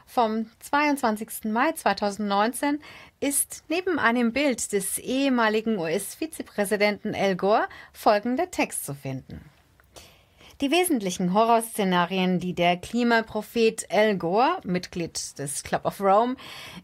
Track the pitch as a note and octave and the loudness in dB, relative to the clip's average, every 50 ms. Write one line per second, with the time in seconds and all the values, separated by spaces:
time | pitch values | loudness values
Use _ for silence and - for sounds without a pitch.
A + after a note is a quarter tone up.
0 | - - - B3+ A#3 G#3+ A3 A3+ A3 - - _ - - - C#4+ D4+ D4 C#4+ C#4 | -20 -4 0 0 2 2 0 -2 -6 -6 -10 _ -6 -2 0 2 4 2 2 2
1 | - A3 G#3+ G#3+ A3 - - - - A3 G#3+ A#3 C#4 E4 D#4+ - - G#3+ G3 - | 0 0 0 -2 -6 -10 -10 -8 -4 -2 0 2 2 0 0 0 0 0 0 0
2 | G#3 G#3 G3+ G#3 G#3+ G3+ G3 G3+ G#3 A#3+ B3+ - D4 C#4+ D4 D4 - - - - | 0 -2 -2 -2 -2 0 2 2 2 2 0 -2 -2 -2 -2 -2 -6 -12 -20 -20
3 | - - _ _ B3+ C#4+ C#4 - - - - - - - D#4 F4+ F4+ F#4+ E4 C4 | -20 -20 _ _ -4 -2 0 -2 -4 -4 -8 -12 -6 -4 -4 -2 0 0 0 2
4 | - A#3 A#3 B3 A#3+ A#3 A3+ C4+ D4 C#4+ A#3+ - - - G#3 G3 F#3 - - - | 2 2 2 2 2 0 0 0 0 0 0 -2 -4 -2 -2 -2 -2 -4 -6 -6
5 | - F#3+ B3+ C4+ C#4 C#4 B3+ A#3+ A3+ G#3+ G#3+ A3 G#3+ A3+ A3 F#3 D#3+ E3 D#3+ G#3 | -4 -4 -2 0 0 2 2 2 2 2 2 0 0 0 -2 -2 0 -2 -2 -2
6 | - - - - D#4 D#4 - - - - - - G3+ F#3 G#3+ G3 G#3 G#3 G3+ G3 | -4 -6 -8 -8 -10 -8 -8 -10 -14 -6 -4 -4 -2 0 0 2 2 2 0 0
7 | - G#3+ - - F#3+ G3 F#3 F3 F#3+ G3 A3 C#4 F4+ - - - - - - - | -4 -6 -2 0 0 0 0 2 2 4 4 2 2 0 -6 -12 -20 -20 -16 0
8 | - B3 G#3 G#3 G#3 B3 B3+ C#4+ F4+ F4+ - - C4 - - - - - C#3 C#3+ | 4 4 4 4 2 0 -2 -2 -2 -2 -2 -2 -4 -2 -4 -8 -8 -10 -10 -8
9 | - C3+ C3 C3 - - - - - - - _ _ _ _ _ _ _ _ - | -8 -8 -8 -8 -10 -14 -16 -18 -18 -20 -20 _ _ _ _ _ _ _ _ -20
10 | - - - _ _ _ _ _ - - - - C#4 C4 D#4 F4 F4+ F4+ D4+ A3+ | -20 -20 -20 _ _ _ _ _ -20 -20 -6 -4 -2 0 2 2 2 2 0 0
11 | G3 F3+ - - F#3 F3 F#3 G#3+ A3+ A3+ A#3 A3+ A#3 A#3 - - G3+ F#3 F3+ F3 | -2 -2 -2 -2 -2 2 2 4 4 4 4 2 2 -2 -4 -2 0 2 4 2
12 | F3 E3+ F#3+ F#3+ F#3 F#3 F#3 E3+ F3 F3+ F3 F3+ E3+ F3 F3+ F3+ - - - A#3+ | 2 2 0 0 2 2 0 0 -2 -4 0 2 2 2 2 0 -2 -4 -2 0
13 | A#3+ A#3 A#3 A3+ A3 - - G#3+ G#3 - - A#3 A3+ A3 A3 - - - - G3+ | 2 2 2 2 0 -2 -6 -8 -8 -4 0 2 2 2 2 0 -4 0 2 4
14 | A3 A3 G3+ F3 E3+ E3 F#3 G#3+ C4 D#4 F#4 - - G3 F3+ F3+ - - - F3+ | 4 4 2 0 0 0 2 2 2 2 2 -2 -4 -4 -4 -4 -4 -6 -6 -6
15 | E3 D3+ - - - - - - C#3+ C#3+ - - - - F3+ D#3 - F3 F3+ - | -6 -6 -6 -8 -10 -10 -10 -10 -8 -8 -8 -8 -6 -4 -4 -2 -2 -4 -4 0
16 | G3 F#3+ G3 G#3+ A#3+ B3 C4 - - - - - - - - F#3 | 4 4 6 6 4 2 -2 -6 -10 -14 -16 -16 -16 -16 -18 -18